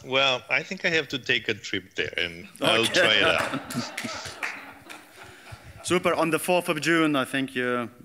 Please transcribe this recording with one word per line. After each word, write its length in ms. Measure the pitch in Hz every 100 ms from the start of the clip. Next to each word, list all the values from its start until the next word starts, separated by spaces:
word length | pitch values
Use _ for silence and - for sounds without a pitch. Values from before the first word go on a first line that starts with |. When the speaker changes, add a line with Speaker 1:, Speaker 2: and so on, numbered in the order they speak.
| 135
Speaker 1:
well, 360 | 131 135 127 -
I 120 | 135
think 220 | 160 185
I 60 | 185
have 180 | 160 143
to 100 | 135
take 280 | - 123 113
a 60 |
trip 420 | 104 - 98 - -
there, 180 | 78 -
and 300 | 87 85 95 -
I'll 200 | 135 113
Speaker 2:
Okay. 120 | 113
Speaker 1:
try 200 | - 110
it 100 | 104
out. 380 | 95 80 - 139 - 123 - - - - - - - - - - - - - - - - - - - -
Speaker 2:
<laughs> 0 |
Super. 300 | - 175 175
On 160 | 156 165
the 100 | 151
fourth 280 | - 180 175
of 140 | 156
June, 340 | 143 165 156 143
I 80 |
think 320 | 123 139 135 123
you 340 | 123 123 113 -